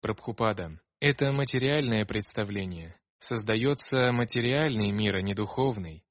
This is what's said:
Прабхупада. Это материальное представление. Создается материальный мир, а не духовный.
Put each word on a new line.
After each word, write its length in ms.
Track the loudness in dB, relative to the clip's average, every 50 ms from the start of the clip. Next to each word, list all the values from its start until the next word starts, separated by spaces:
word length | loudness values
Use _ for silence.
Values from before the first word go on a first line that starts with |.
Прабхупада. 760 | -2 -4 -4 -4 -6 -10 -4 0 0 0 0 0 -4 -10 -10 -14 _ _ _ _
Это 300 | 2 2 2 2 2 0
материальное 760 | 2 0 0 0 0 0 2 2 2 2 2 2 2 0 0
представление. 880 | 0 -2 -4 -4 -4 -4 -4 -4 -2 -2 -4 -4 -4 -6 -8 -10 -14 -16 _ _ _ _ _
Создается 920 | -2 -2 0 0 0 0 0 2 2 2 0 0 0 2 2 4 4 4
материальный 800 | 4 2 0 0 0 0 2 2 2 2 2 2 2 2 0 2
мир, 240 | 2 2 0 0 0
а 80 | 0 0
не 100 | -2 -2
духовный. 680 | -2 -4 -4 0 0 0 0 0 -2 -6 -8 -10 -12 _ _